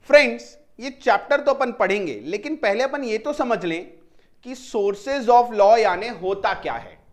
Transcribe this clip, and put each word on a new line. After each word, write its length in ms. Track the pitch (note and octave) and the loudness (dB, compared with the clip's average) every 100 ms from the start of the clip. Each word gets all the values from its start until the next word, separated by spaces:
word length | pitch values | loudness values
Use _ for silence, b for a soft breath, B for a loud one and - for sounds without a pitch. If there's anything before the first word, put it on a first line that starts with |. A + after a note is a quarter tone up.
Friends, 560 | - C#4+ C4 A#3 - - _ - | 6 6 6 -2 -14 -20 _ -12
ये 100 | B3+ | -12
चैप्टर 520 | C4 - G3+ - C#4 | -6 0 0 2 0
तो 120 | C#4+ | 2
अपन 180 | C4+ C4 | 0 -2
पढ़ेंगे, 480 | - F#3+ G3+ F3+ A2 | -2 0 0 -2 -8
लेकिन 360 | B2 G3+ D4 D#4 | -8 -8 -6 -4
पहले 280 | A3 G3+ | -2 0
अपन 200 | C4+ C#4+ | -2 -4
ये 140 | C4 G#3+ | -4 -4
तो 160 | B3+ | -4
समझ 320 | D4 C4 A3 E3+ | -4 -2 -2 -2
लें 280 | E3 F#3+ - _ - _ _ | -6 -8 -20 _ -20 _ _
कि 120 | B3 B3+ | -16 -16
sources 720 | - A3+ G3+ G3+ C4+ C#4 A#3 | -8 -2 -2 -4 -4 -4 4
of 220 | A#3+ A#3+ | 4 4
law 240 | A3 G3+ A3+ | 4 6 6
यानी 300 | G#3+ F3+ A3+ | 4 0 -6
होता 460 | G#3 F#3 G3 G3+ | -8 -6 -2 -2
क्या 200 | F#3+ D#3+ | -4 -6
है। 260 | A#2 G2+ E2 _ | -8 -12 -20 _